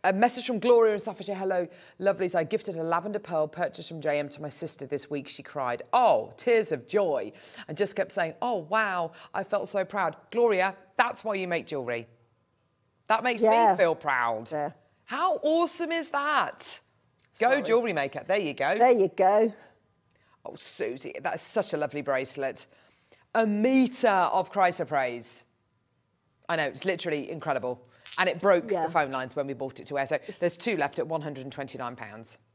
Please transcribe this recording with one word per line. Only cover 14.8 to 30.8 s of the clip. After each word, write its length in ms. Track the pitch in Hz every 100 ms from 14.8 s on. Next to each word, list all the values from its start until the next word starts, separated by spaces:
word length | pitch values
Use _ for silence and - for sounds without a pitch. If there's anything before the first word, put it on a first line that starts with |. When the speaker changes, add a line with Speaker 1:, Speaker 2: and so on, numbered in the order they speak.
| _ _ -
Speaker 1:
How 340 | 262 359 302
awesome 480 | 302 330 339 - 339
is 180 | 330 302
that? 680 | 277 285 285 180 - - - - _ _ _ _ -
Go 120 | 233
Speaker 2:
Sorry. 100 | 277
Speaker 1:
jewellery 300 | - 226 233
maker. 300 | 160 139 147 -
There 140 | 202
you 140 | 165
go. 240 | 131 139 208
Speaker 2:
There 140 | 247
you 180 | 233 190
go. 420 | - 190 208 226 - - _ _ _ _ _ _ _ -
Speaker 1:
Oh, 100 | -
Susie, 600 | - - 113 127 - -
that 140 | 156 -
is 60 |
such 320 | - 220 180
a 40 | 156
lovely 240 | 151 147
bracelet. 640 | 139 131 135 - 135 131 - _ _ _ _ _ _ 233
A 100 | 220
metre 640 | 208 240 262 247 - 233
of 420 | 196 170 190 180
chrysoprase. 920 | 202 180 175 139 147 127 120 117 - _ _ _ _ _ _ _ _ _ _ -
I 80 | 165
know, 80 | 143
it's 200 | 131 190
literally 440 | 175 170 151 -
incredible. 500 | 160 160 131 127 127 - - - -
And 100 | 185
it 120 | 170
broke 300 | 185 180 214
Speaker 2:
Yeah. 160 | 185 160
Speaker 1:
the 60 |
phone 200 | 170 139
lines 240 | 135 127 -
when 120 | 139
we 60 |
bought 260 | 127 135 -
it 60 | -
to 100 | 139
air. 80 | 135
So 120 | 151 - -
there's 180 | 175 -
two 180 | 240
left 240 | 185